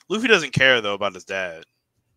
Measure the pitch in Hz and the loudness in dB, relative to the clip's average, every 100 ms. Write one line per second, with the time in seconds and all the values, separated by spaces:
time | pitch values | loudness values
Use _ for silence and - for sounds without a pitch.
0 | _ 208 233 202 143 - 131 123 104 101 | _ -4 2 2 2 2 4 4 0 -2
1 | 101 92 - 98 92 82 - _ _ _ | -4 -6 -8 -6 -6 -10 -20 _ _ _
2 | _ | _